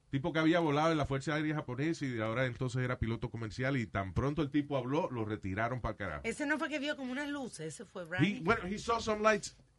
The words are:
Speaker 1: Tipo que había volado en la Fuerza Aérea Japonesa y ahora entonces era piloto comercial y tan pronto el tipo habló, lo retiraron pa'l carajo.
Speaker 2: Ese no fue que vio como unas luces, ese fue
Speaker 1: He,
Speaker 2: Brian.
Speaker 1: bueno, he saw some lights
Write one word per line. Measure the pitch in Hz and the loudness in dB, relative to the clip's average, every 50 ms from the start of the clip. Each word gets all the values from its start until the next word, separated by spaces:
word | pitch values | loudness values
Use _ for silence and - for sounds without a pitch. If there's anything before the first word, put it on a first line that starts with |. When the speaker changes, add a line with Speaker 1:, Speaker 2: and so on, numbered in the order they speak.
| _ - | _ -4
Speaker 1:
Tipo | - 135 135 175 | -4 -2 -2 0
que | 147 160 | 0 4
había | 160 156 170 175 | 4 6 6 6
volado | 170 151 143 147 156 165 | 4 4 4 4 4 4
en | 165 156 | 4 2
la | 135 | 2
Fuerza | - 139 135 131 165 147 | 0 0 -2 -2 0 -2
Aérea | 156 156 151 151 | 0 0 0 -2
Japonesa | 151 147 - 123 120 143 165 165 - 147 | -2 -4 -4 -4 -2 -2 -2 -2 -2 -2
y | 131 123 113 | -2 -2 0
ahora | 110 110 113 123 131 | 0 0 2 2 0
entonces | 127 117 - 131 123 107 131 | 0 0 -2 -4 -2 0 0
era | 127 123 127 - | 0 0 0 0
piloto | 117 110 113 117 - 120 | 0 0 0 -2 -2 -6
comercial | - 113 113 107 95 117 127 131 143 | -6 -4 -6 -6 -4 -2 -2 0 0
y | 127 113 | 0 0
tan | 92 - 98 98 95 87 | 0 0 -2 -2 0 0
pronto | 117 120 139 151 170 | 0 0 0 0 0
el | 156 139 | 0 2
tipo | 151 147 139 143 143 | 2 0 0 2 0
habló, | 131 120 123 139 151 185 - | -2 0 2 0 0 0 0
lo | 127 117 110 | -2 -2 -2
retiraron | 104 107 - - 95 92 101 - - 127 120 | -2 -4 -4 -2 -4 0 0 0 0 -2 -2
pa'l | - 117 101 | -4 -6 -6
carajo. | - 101 90 76 71 - | -4 -6 -6 -6 -4 -4
Speaker 2:
Ese | 226 220 - 302 | -6 -4 -2 0
no | 285 311 | 0 0
fue | 254 320 294 | 0 0 -2
que | 302 294 | -2 -2
vio | 269 294 294 | -2 -2 -4
como | 269 269 247 | -4 -4 -4
unas | 254 277 294 285 | -4 -4 -4 -4
luces, | 285 285 262 208 - - 156 160 147 | -4 -6 -6 -8 -8 -8 -8 -8 -8
ese | - 220 | -10 -14
fue | - - 196 175 | -12 -10 -10 -8
Speaker 1:
He, | |
Speaker 2:
Brian. | 160 175 - 151 202 208 - 160 | -4 2 2 2 2 2 0 2
Speaker 1:
bueno, | 175 175 - 175 180 | 2 2 2 2 -4
he | 214 202 | -6 -4
saw | - 233 233 226 | 0 0 0 0
some | 220 226 214 214 208 | 2 0 0 4 6
lights | 220 220 208 - - - - - _ _ | 4 4 4 0 -6 -14 -14 -20 _ _